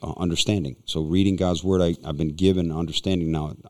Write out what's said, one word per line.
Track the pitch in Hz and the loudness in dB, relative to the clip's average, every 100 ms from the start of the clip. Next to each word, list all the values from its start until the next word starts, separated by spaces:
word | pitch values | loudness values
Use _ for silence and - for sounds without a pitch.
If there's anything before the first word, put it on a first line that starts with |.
uh, | 82 76 | -8 -4
understanding. | 87 82 - 104 71 62 | -2 0 0 0 -2 -8
So | - 80 | -8 -4
reading | 78 90 98 90 | 0 2 4 2
God's | 92 82 | 0 0
word, | 92 95 | 0 2
I, | 85 85 78 | 2 0 -6
I've | 73 | -4
been | 80 76 | -4 2
given | 95 92 85 | 4 4 0
understanding | 80 80 - 95 92 80 | -2 -4 -4 -2 0 0
now. | 78 76 - | -2 -4 -10